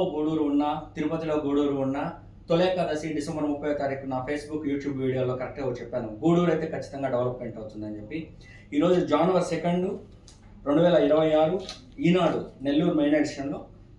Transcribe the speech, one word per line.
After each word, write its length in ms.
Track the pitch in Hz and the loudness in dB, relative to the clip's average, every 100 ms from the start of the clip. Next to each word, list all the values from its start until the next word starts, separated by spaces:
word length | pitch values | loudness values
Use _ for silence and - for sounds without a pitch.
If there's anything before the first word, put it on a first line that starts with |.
| 165 | 2
గూడూరు 300 | 151 156 156 143 | 0 -2 0 2
ఉన్నా, 180 | 143 147 156 - 160 | 2 0 -2 -8 -6
తిరుపతిలో 400 | 151 160 156 151 143 | -4 -2 -2 -2 0
గూడూరు 300 | 143 143 139 135 | 0 0 0 -2
ఉన్నా, 180 | 143 156 - - - - | -2 -6 -8 -18 -20 -2
తొలి 140 | 170 185 | 2 2
ఏకాదశి 400 | 185 165 156 160 151 | 0 -2 -2 -4 -4
డిసెంబర్ 280 | 165 156 147 | -4 -4 -4
ముప్పై 180 | 143 151 143 | -2 -2 -2
తారీఖు 240 | 139 131 131 | -2 -4 -4
నా 40 | 127 135 | -4 -4
Facebook, 360 | 147 147 151 143 | -6 -6 -6 -2
YouTube 260 | 143 143 131 | -2 -4 -2
వీడియోలో 300 | 131 127 127 127 | -2 0 -2 -2
కరెక్ట్గా 240 | 123 - 135 | -6 -6 -6
ఒకటి 140 | - | -6
చెప్పాను. 280 | - 123 113 - | -6 -6 -6 -2
గూడూరు 280 | 156 170 170 | 2 4 4
అయితే 140 | 156 156 | 0 -2
ఖచ్చితంగా 340 | - - 139 135 123 | -6 -10 -6 -2 0
డెవలప్‌మెంట్ 420 | 127 - 117 110 | -2 -4 -10 -10
అవుతుందని 360 | 107 107 107 107 | -14 -10 -10 -10
చెప్పి. 200 | 104 160 160 - - - - 143 | -8 -10 -10 -16 -20 -20 -4 2
ఈరోజు 240 | 170 180 143 | 4 4 4
జనవరి 340 | 147 175 180 - | 2 4 2 0
సెకండ్, 340 | 160 175 180 185 208 - - - - - - 135 | -2 0 0 -2 -4 -12 -20 -20 -20 -20 -10 0
రెండు 140 | 147 175 | 4 6
వేల 120 | 160 143 | 6 6
ఇరవై 220 | 156 156 156 | 4 6 4
ఆరు, 160 | 160 190 - - - - 160 | 4 0 -6 -16 -18 0 4
ఈనాడు 320 | 185 165 - - - 139 | 4 4 0 -6 -6 0
నెల్లూరు 280 | 147 175 151 | 2 2 2
మెయిన్ 180 | 147 151 | 2 2
ఎడిషన్లో 400 | 139 - 143 196 - - - | 2 -4 -8 -8 -12 -20 -20